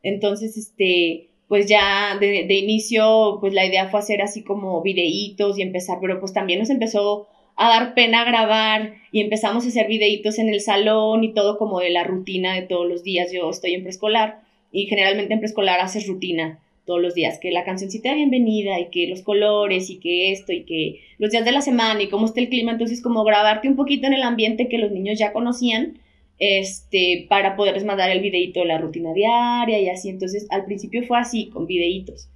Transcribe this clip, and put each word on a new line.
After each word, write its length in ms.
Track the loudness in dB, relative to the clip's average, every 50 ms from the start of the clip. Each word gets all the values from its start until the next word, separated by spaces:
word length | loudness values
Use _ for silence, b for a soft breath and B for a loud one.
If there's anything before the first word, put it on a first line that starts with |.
| -4
Entonces, 520 | -4 -4 0 0 0 0 -2 -6 -8 -8
este, 720 | -10 -12 -14 _ _ 2 2 4 4 2 2 0 -4 -10 _ _ _ _
pues 200 | _ 2 2 4
ya 480 | 6 4 4 6 4 2 0 0 -2 0 0
de, 260 | 2 2 2 0 0
de 80 | 2 0
inicio, 840 | 2 2 2 0 0 0 0 2 4 6 6 6 6 6 4 2 0
pues 160 | -4 0 2
la 100 | 2 2
idea 220 | 4 2 0 0 2
fue 100 | -2 -2
hacer 200 | 0 0 -2 -2
así 220 | -2 -4 -6 -10 -6
como 400 | -6 -6 -4 -4 -4 -4 -2 -2
videitos 760 | -2 0 0 0 0 0 -2 -6 -8 -4 -2 -2 0 0
y 60 | -2 -4
empezar, 340 | -4 -6 -6 -6 -6 -6 -4
pero 200 | -4 -4 -4 -4
pues 120 | -6 -4
también 280 | -4 -4 -2 0 -2 -2
nos 100 | 0 0
empezó 580 | 0 0 -2 -2 0 0 0 0 -2 -4 -6 b b b b b b 2
a 100 | 4 6
dar 260 | 6 4 2 2 4
pena 280 | 4 4 6 4 2 4
grabar 680 | 2 2 2 4 4 4 2 4 2 2 0 -2 -4 B B B B
y 80 | -2 0
empezamos 440 | 0 0 -2 0 0 0 0 0 -2
a 40 | 0
hacer 180 | 0 0 0
videitos 500 | 0 2 2 4 2 2 2 -2 -4 -2
en 100 | 0 0
el 140 | 0 0 0
salón 640 | 0 2 2 2 4 4 4 4 4 2 2 2 2
y 100 | 2 2
todo 240 | 2 2 2 2
como 220 | 0 -2 -2 -2 -2
de 100 | 0 2
la 140 | 2 0 0
rutina 500 | 0 -4 -4 -4 -4 -4 -2 -2 -2 -2
de 80 | -4
todos 260 | -4 -4 -2 -2 -2
los 160 | -2 -4 -4 -6
días. 280 | -4 -2 -2 -2 -2 -4
Yo 160 | -4 -4 -4
estoy 240 | -6 -4 -4 -4 -4
en 80 | -4
preescolar 600 | -6 -10 -10 -4 -2 0 2 2 0 0 -4 b b b b b b _
y 140 | -6 -6 -2
generalmente 480 | -2 0 2 2 2 2 0 -2 -2 -2
en 60 | -2
preescolar 400 | -2 -2 -2 0 0 2 2 2
haces 260 | 0 -2 -4 -6 -6
rutina 520 | -6 -8 -6 -4 -4 -2 -2 -4 -4 -8 -12 _ _ _ _ _
todos 160 | -4 -2 0
los 140 | 0 0 0
días, 240 | 0 0 0 -2 -4
que 80 | -6 -4
la 140 | -2 -2 -2
cancioncita 440 | -4 -6 -6 -8 -8 -10 -6 -4 -2
de 60 | 0
bienvenida 640 | 2 2 2 4 4 2 2 2 0 0 -2 -2 -2
y 100 | -4 -4
que 160 | -2 -2 -2
los 160 | -2 -4 -8 -4
colores 680 | 0 2 4 4 4 4 2 2 2 0 -2 -2 -4
y 100 | -12 -8
que 320 | -4 -2 0 2 2 0
esto 220 | 0 -2 -6 -6 -6
y 120 | -6 -6
que 340 | -6 -4 -4 -4 -4 B B B B B
los 140 | B -2 0
días 120 | 0 0 2
de 60 | 2
la 100 | 2 2
semana 400 | 2 2 0 2 2 0 0 -2 -2
y 60 | -2
cómo 180 | 0 0 0
está 140 | 0 0 -2
el 80 | -2 0
clima. 240 | 0 -2 -2 -2 -2
Entonces, 280 | -2 -4 -4 -4 -6
como 220 | -4 -2 0 2 4
grabarte 440 | 4 4 6 6 4 4 2 2
un 80 | 0 2
poquito 300 | 2 2 0 0 0 2
en 80 | 0 2
el 80 | 2
ambiente 480 | 2 0 0 0 0 0 2 0 -2 -2
que 80 | 0
los 140 | -2 -2 -2
niños 260 | -2 -4 -4 -4 0
ya 160 | 0 -2 -2 0
conocían, 640 | -2 -2 -2 -2 0 0 0 0 0 -2 -4 B B B B B B B B B
este, 880 | _ 2 2 2 2 0 -4 -10 -14 -12 -2 0 2 2 2 0 -2 0
para 280 | 0 2 2 2 0 0
poderles 300 | 2 0 0 0 0 -4
mandar 260 | -4 -2 0 0 0
el 80 | 0 0
videíto 380 | -2 0 0 0 -2 -2 -2 -2
de 80 | 0
la 100 | 0 0
rutina 360 | -2 -2 -6 -6 -6 -6 -4 0
diaria 680 | 0 2 2 2 2 2 0 0 0 0 0 0 0
y 100 | 0 0
así. 200 | -2 -6 -8 -12
Entonces, 360 | -8 -8 -8 -6 -6 -8 -8 -4
al 140 | -6 -6 -4
principio 360 | -6 -10 -10 -10 -8 -6 -6 -4
fue 100 | 0 0
así, 320 | 0 0 -2 -4 -6 -6 -6
con 160 | -8 -10 -8
videitos. 640 | -4 -2 0 0 0 -2 -4 -8 -14 -18 -20 -20 -20 _